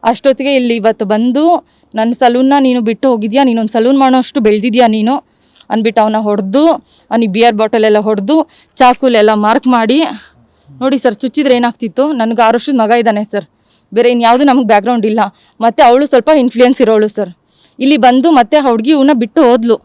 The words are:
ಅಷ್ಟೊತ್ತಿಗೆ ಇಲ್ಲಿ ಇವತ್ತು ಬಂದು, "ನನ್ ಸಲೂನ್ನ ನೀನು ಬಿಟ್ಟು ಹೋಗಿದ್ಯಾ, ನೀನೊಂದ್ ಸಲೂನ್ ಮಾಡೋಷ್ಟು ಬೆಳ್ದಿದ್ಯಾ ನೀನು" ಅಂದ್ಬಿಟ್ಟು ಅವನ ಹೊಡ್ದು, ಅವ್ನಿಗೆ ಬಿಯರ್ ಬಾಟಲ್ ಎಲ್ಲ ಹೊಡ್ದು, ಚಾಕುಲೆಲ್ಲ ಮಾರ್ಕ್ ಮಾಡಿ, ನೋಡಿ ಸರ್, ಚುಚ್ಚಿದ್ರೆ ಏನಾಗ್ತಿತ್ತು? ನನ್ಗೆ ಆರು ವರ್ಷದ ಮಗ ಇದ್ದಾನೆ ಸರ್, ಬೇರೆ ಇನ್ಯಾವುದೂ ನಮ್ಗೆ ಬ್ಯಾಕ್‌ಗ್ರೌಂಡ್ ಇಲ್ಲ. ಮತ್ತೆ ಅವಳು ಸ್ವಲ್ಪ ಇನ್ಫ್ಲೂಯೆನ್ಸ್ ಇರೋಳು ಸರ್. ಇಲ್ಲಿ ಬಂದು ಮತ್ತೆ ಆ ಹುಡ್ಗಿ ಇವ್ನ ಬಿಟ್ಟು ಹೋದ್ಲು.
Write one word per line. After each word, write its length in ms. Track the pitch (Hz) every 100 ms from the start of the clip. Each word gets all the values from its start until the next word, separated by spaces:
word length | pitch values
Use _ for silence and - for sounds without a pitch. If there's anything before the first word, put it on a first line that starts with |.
ಅಷ್ಟೊತ್ತಿಗೆ 520 | 226 226 277 262 269 277
ಇಲ್ಲಿ 200 | 247 233
ಇವತ್ತು 280 | 214 220
ಬಂದು, 640 | 196 214 240 247 320 339 _ _ _
"ನನ್ 180 | 220 226
ಸಲೂನ್ನ 420 | 247 247 240 262 285
ನೀನು 200 | 269 247
ಬಿಟ್ಟು 300 | 220 220 269
ಹೋಗಿದ್ಯಾ, 340 | 233 214 233
ನೀನೊಂದ್ 260 | 269 226 220
ಸಲೂನ್ 280 | 233 233 277
ಮಾಡೋಷ್ಟು 420 | 262 262 254 294
ಬೆಳ್ದಿದ್ಯಾ 460 | 220 208 233 226 240
ನೀನು" 400 | 214 214 277 _ _ _ _ _
ಅಂದ್ಬಿಟ್ಟು 320 | 214 220 226
ಅವನ 140 | 214 214
ಹೊಡ್ದು, 520 | 214 208 190 226 320 311 _ _ _
ಅವ್ನಿಗೆ 220 | 226 226
ಬಿಯರ್ 220 | 190 233
ಬಾಟಲ್ 300 | 214 220 226
ಎಲ್ಲ 140 | 220 208
ಹೊಡ್ದು, 500 | 208 214 196 311 302 _ _ -
ಚಾಕುಲೆಲ್ಲ 540 | 254 247 262 233 214
ಮಾರ್ಕ್ 320 | 214 208 240 254
ಮಾಡಿ, 360 | 247 220 269 330 214 - _ _ _ _ 139
ನೋಡಿ 180 | 196 254
ಸರ್, 160 | 247
ಚುಚ್ಚಿದ್ರೆ 420 | 214 262 302 285 247
ಏನಾಗ್ತಿತ್ತು? 560 | 240 - 233 170 285
ನನ್ಗೆ 300 | 285 226 226
ಆರು 120 | 226
ವರ್ಷದ 200 | 233 254 269
ಮಗ 140 | 220
ಇದ್ದಾನೆ 340 | 240 233 208
ಸರ್, 200 | 208 202 165 _ _ _ _
ಬೇರೆ 160 | 202 240
ಇನ್ಯಾವುದೂ 340 | 240 233 247
ನಮ್ಗೆ 220 | 285 254 226
ಬ್ಯಾಕ್‌ಗ್ರೌಂಡ್ 400 | 208 208 240 214
ಇಲ್ಲ. 140 | 220 202 _ _ _
ಮತ್ತೆ 220 | 226 226
ಅವಳು 240 | 269 247 285
ಸ್ವಲ್ಪ 240 | 254 220 311
ಇನ್ಫ್ಲೂಯೆನ್ಸ್ 460 | 247 226 247 -
ಇರೋಳು 260 | 226 220 214
ಸರ್. 220 | 208 190 175 _ _ _ _
ಇಲ್ಲಿ 180 | 262 294
ಬಂದು 340 | 247 254 294
ಮತ್ತೆ 260 | 302 233 302
ಆ 140 | 277
ಹುಡ್ಗಿ 200 | 233 226
ಇವ್ನ 200 | 302 269
ಬಿಟ್ಟು 300 | 277 233 -
ಹೋದ್ಲು. 380 | 262 240 233 220